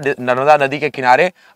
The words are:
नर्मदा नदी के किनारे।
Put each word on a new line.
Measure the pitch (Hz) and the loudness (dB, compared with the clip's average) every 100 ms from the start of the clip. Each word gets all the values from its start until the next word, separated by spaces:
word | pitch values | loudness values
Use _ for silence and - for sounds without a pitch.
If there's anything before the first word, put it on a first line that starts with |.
| 143 143 | 2 -4
नर्मदा | 123 123 143 151 | -4 0 2 2
नदी | 139 143 | 2 -4
के | 147 | -6
किनारे। | 139 127 131 180 - _ | -4 0 2 0 -4 _